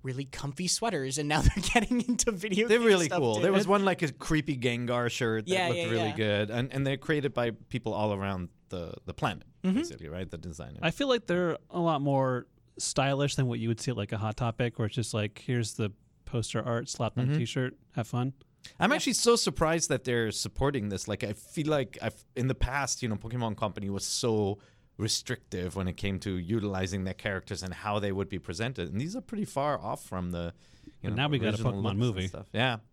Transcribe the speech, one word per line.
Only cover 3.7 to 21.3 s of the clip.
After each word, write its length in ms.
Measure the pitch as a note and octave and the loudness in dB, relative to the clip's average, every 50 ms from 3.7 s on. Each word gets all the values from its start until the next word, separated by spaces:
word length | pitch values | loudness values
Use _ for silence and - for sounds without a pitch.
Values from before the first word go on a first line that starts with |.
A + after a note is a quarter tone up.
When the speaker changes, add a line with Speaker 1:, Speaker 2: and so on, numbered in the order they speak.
| G3 G3+ G3 | 4 6 6
Speaker 2:
like, 180 | G3 F3+ - | 4 2 2
a 80 | E3+ C#3+ C3 | 0 -2 -2
creepy 420 | - - - D#3+ D#3 D3 - D3 | -6 -2 2 2 2 4 2 -2
Gengar 540 | B2+ A#2 B2+ A#2+ A#2+ B2 A#2+ B2 A#2+ A#2+ A#2+ | 0 2 0 0 0 0 0 2 2 2 0
shirt 340 | - - C3 A2+ A2 A2 G#2+ | 0 2 2 2 2 0 0
that 60 | F3+ F#3 | 0 0
Speaker 1:
Yeah, 140 | F#3 F3+ | 2 2
Speaker 2:
looked 100 | E3+ - F3 | 2 2 0
Speaker 1:
yeah, 100 | E3+ - | 0 0
Speaker 2:
really 180 | A2+ A2+ A2 | 0 0 0
Speaker 1:
yeah. 80 | G#2+ G#2 | 0 0
Speaker 2:
good, 340 | G#2 G#2+ G#2+ G#2 G2+ G#2+ G2+ | 0 2 2 2 2 2 0
and, 200 | A2+ A#2+ B2+ C3+ | 0 -2 -2 -2
and 160 | B2 C3+ C#3 | -2 -2 0
they're 80 | C3+ C#3 | 0 -2
created 380 | C3+ - - D#3+ D3 C3+ C3+ A2 | -2 -2 -2 0 0 0 0 0
by 180 | B2 A#2+ A#2 | 0 0 0
people 420 | G#2+ - - _ - B2+ - A2+ G#2 | -2 -4 -12 _ -6 -4 -4 -2 -2
all 200 | F#2 G#2+ G#2+ G2+ | 0 0 0 0
around 340 | G2 G2 G2 G2 F#2 F2+ E2+ _ _ _ _ | 0 -2 -2 -2 -4 -6 -8 _ _ _ _
the, 240 | - F2+ E2+ E2 - - _ | -8 -8 -8 -8 -10 -12 _
the 80 | - E2+ | -12 -8
planet, 300 | - - B2+ F#2 - - - - _ | -4 -4 -4 -4 -4 -12 -20 -20 _
Speaker 1:
Mm-hmm. 140 | - F#3 F#3 | -2 0 0
Speaker 2:
basically, 320 | B3 E4 F4 - - E2 | 0 -2 -4 -8 -12 -12
right? 220 | D2 D#2 F2+ F#2 F2 | -10 -8 -8 -8 -8
The 60 | - | -8
designers. 420 | E2 D2+ F2+ D#2+ - - A#1+ D2+ - | -10 -10 -10 -10 -10 -12 -14 -10 -4
Speaker 3:
I 100 | - E3 | -4 -4
feel 180 | E3 - C#4 C#4 | -2 0 0 0
like 160 | B3 A#3+ - | 0 0 0
they're 300 | - F3 F3+ F3+ E3+ D#3 - - - | 0 0 2 2 0 0 -4 -8 -8
a 100 | - F3 | -4 0
lot 180 | E3+ E3 D#3+ C#3 | 2 2 2 2
more 460 | C#3 D3 C#3 C3+ C3+ C3 B2+ B2 - _ _ _ _ _ _ | 2 2 2 4 2 2 0 -2 -4 _ _ _ _ _ _
stylish 580 | - - - - - C3+ C3+ C#3 C3+ C#3+ C#3 - | -6 -6 -2 2 2 4 4 4 2 2 0 2
than 120 | - C3+ | 2 0
what 120 | B2 A#2 A#2 | 0 0 0
you 80 | A2+ | 0
would 140 | A2+ A#2 - | 0 0 0
see 100 | - - | -2 -4
at, 60 | B2 | -2
like, 160 | A2+ G#2 - - | -2 -2 -2 -2
a 40 | |
Hot 200 | G#2 G#2 A2 G#2+ | -2 -2 -2 -2
Topic, 420 | - B2 A#2 A2+ - B2+ A#2+ - - | 0 -2 -2 0 0 -2 -2 0 -2
where 60 | A#2 | -4
it's 100 | G#2 - | -2 0
just 180 | - A2+ - - | -2 -4 -2 0
like, 300 | A2 G#2 G#2 - - - | -2 -2 -2 -4 -8 -4
"Here's 280 | - B2+ A#2+ A2+ G#2+ - | -2 0 0 0 -2 -2
the 180 | - A2+ G2+ G2+ _ _ _ _ _ _ | -2 -2 -4 -4 _ _ _ _ _ _
poster 400 | - - A#2+ A2 - - A2+ G#2 | -4 -4 -2 -2 -2 -2 -4 -2
art, 240 | B2 A#2+ A#2 - | 0 -2 -2 -2
slap 300 | - - - B2+ A2 - | -4 -4 -2 -2 -2 0
on 80 | B2+ B2 | 0 0
Speaker 2:
Mm-hmm. 80 | B2+ D3 | 2 0
Speaker 3:
a 40 | D#3 | 0
t-shirt, 360 | - A2+ - C3+ B2+ B2+ - - _ _ _ | -2 -2 -2 -2 -2 -2 -4 -10 _ _ _
have 100 | - A2 | -6 -6
fun." 240 | - - B2 B2 C3+ C3+ _ - _ _ _ _ - - - | -2 -2 -2 -2 -2 -4 _ -20 _ _ _ _ -20 -4 0
Speaker 2:
I'm 120 | E3 G3+ | 2 2
Speaker 1:
Yeah. 40 | C#4+ | 2
Speaker 2:
actually 180 | - - C#4+ A#3 | 2 2 0 0
so 220 | - - A#3 A#3 | 4 6 6 6
surprised 540 | A3+ - - - - E3 D#3 E3 E3+ D#3 - | 6 4 0 0 2 2 2 4 2 2 2
that 160 | C#3+ A#2+ - | 0 0 2
they're 260 | C3 A#2+ A#2 A2+ G#2+ | 0 2 2 2 0
supporting 560 | G2+ - - G2+ - - C3 C#3 C#3 C3 G#2 | 0 -2 -6 -6 -2 0 0 0 0 0 -2
this. 220 | G#2 G2+ F2+ - - | -2 -4 -4 -4 -4
Like, 160 | G#2 G2 - | -4 -4 -2
I 80 | G2+ | -6